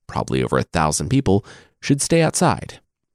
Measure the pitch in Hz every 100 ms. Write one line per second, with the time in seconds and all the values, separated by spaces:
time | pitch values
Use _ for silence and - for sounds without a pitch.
0 | - - - 65 62 65 - 82 78 -
1 | 76 131 113 98 - - - _ - 143
2 | - 165 156 - 165 92 - - _ _
3 | _